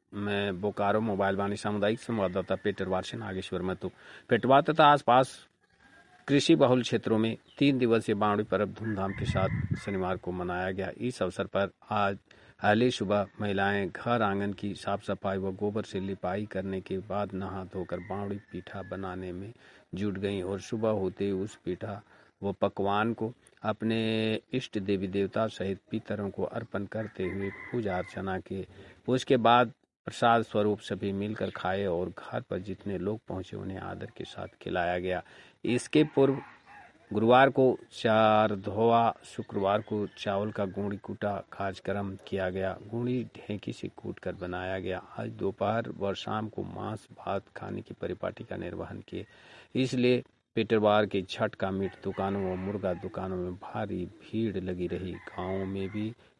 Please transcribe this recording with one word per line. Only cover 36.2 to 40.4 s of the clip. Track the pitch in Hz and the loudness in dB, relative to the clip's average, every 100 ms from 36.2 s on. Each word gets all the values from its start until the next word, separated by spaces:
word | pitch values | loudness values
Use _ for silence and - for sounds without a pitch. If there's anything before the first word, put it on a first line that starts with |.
| 135 120 - - - - - _ - | 4 2 -4 -20 -20 -20 -20 _ -4
गुरुवार | 104 113 127 135 | 2 6 8 8
को | 135 131 - - | 6 4 4 -4
चार | - 113 110 110 107 107 101 | -2 4 6 8 6 4 0
धोआ, | 101 101 117 117 117 - - | -4 2 6 6 4 0 -10
शुक्रवार | - 107 107 98 104 | -10 -6 0 4 2
को | 104 104 98 | 2 -4 -4
चावल | - - 98 | -4 -2 -2